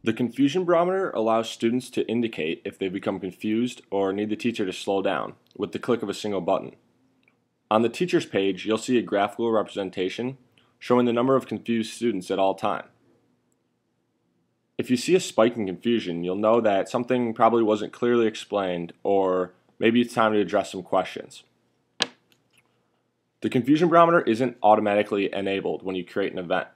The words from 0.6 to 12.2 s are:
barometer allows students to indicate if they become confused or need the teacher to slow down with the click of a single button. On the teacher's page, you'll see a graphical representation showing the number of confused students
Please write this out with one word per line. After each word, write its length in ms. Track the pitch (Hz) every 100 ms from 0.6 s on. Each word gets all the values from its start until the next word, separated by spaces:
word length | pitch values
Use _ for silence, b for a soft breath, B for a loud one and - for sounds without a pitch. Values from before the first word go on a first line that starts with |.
barometer 460 | 175 170 175 190 180
allows 400 | - 110 113 113
students 400 | - 117 123 -
to 180 | - -
indicate 540 | 117 113 - 78 82
if 160 | 98 -
they 80 | 95
become 320 | 95 107 98
confused 600 | 92 - 110 110 123 - _
or 220 | 98 98
need 160 | 98 107
the 60 | 107
teacher 280 | 120 113 95
to 60 |
slow 300 | 87 - 98
down 320 | 98 80 52 - _ -
with 160 | 101
the 60 | -
click 220 | - 117
of 80 | 101
a 40 |
single 280 | 95 107 98
button. 340 | 87 95 - - _ _ _ _ _ _ _ _ _
On 120 | 110
the 80 | 117
teacher's 360 | 117 180 170 -
page, 400 | 104 98 90 95
you'll 120 | 107
see 200 | - 123
a 40 |
graphical 500 | 90 101 101 - 117
representation 840 | 110 95 101 95 98 95 - 123 135 _ b b b
showing 260 | - 123 123
the 60 |
number 240 | 117 127 131
of 120 | 127
confused 460 | 107 - 117 110
students 380 | - 117 98